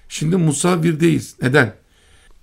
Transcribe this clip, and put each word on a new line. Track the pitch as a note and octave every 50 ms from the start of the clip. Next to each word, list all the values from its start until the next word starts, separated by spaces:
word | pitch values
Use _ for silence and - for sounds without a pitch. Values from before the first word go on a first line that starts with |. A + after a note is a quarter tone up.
| - -
Şimdi | - - D3+ D#3+ F#3
musavvirdeyiz. | F#3 D#3+ D#3 C3+ - - F3+ F#3 E3 D#3 E3+ D#3 C#3+ E3+ E3+ D3+ B2 - - - -
Neden? | C#3+ B2+ C3 D3 B2 G#2 - - _ _ _ _ _ _ _ - _ - - _